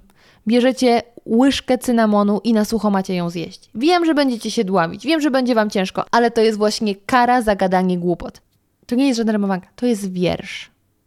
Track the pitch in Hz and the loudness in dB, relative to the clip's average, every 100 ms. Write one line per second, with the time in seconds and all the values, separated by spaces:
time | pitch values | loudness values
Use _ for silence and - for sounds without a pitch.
0 | _ _ _ _ 214 240 254 - 254 233 | _ _ _ _ 0 2 2 2 2 2
1 | - - - 226 269 - - 247 - 233 | -2 -18 -2 2 2 2 -2 -2 0 2
2 | 220 202 202 208 233 220 214 226 214 190 | 2 2 2 0 0 0 0 -2 0 0
3 | 185 180 170 175 160 - _ 214 302 359 | -2 -4 -4 -6 -10 -14 _ -2 0 2
4 | 330 294 277 226 214 - 185 190 165 202 | 2 2 0 -2 -4 -4 0 0 -2 -4
5 | 262 320 294 262 247 220 214 208 185 - | -2 0 0 0 0 0 0 -2 -4 -6
6 | - 240 240 233 220 208 214 - 214 196 | -2 0 2 2 0 2 -2 0 -4 -4
7 | - 247 240 254 214 196 190 185 185 180 | 0 2 2 2 0 0 0 2 0 -2
8 | 175 165 - - _ _ _ _ - 247 | -2 -4 -8 -16 _ _ _ _ -6 0
9 | 277 226 220 214 196 180 - - 247 202 | 0 0 0 0 -2 -4 -6 -4 -2 -2
10 | 196 180 170 165 190 - - _ _ _ | -4 -2 -2 -2 -8 -16 -18 _ _ _